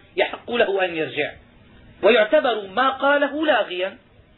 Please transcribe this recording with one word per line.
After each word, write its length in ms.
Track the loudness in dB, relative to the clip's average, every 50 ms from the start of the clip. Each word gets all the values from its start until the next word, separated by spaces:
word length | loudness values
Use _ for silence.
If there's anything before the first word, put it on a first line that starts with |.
| -18 _ -4
يحق 340 | -4 -2 -2 -6 -10 -10 -4
له 340 | 0 0 0 0 0 0 -2
أن 100 | -2 -2
يرجع، 360 | -4 -6 -6 -4 -6 -6 -6 -8 -14 -20 _ -20 -20 _ -20 -20 -20 -20 -20 -6 2 4
ويعتبر 640 | 4 4 4 4 4 2 2 2 0 -2 -4 -6
ما 220 | -6 -2 0 0 0
قاله 560 | 0 0 0 2 2 2 0 -2 -2 -2 0
لاغيا، 520 | 2 2 0 0 -2 -6 -6 -6 -6 -8 -12 _ _ _ _ _ _ _